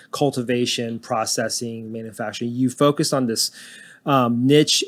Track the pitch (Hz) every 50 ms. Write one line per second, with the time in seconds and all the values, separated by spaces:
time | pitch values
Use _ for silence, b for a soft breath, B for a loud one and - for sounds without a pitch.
0 | B B - - 147 139 - 131 120 113 123 120 123 120 - - 120 117 117 110
1 | - - 123 113 113 - - - 113 110 - - 120 117 113 113 113 110 113 113
2 | 113 110 104 - 113 107 107 - 120 120 120 123 131 123 123 - 143 147 143 -
3 | 156 - 151 135 131 113 113 - - - B B B B B B B B B B
4 | B 147 143 131 123 117 120 117 123 135 143 151 156 - - - -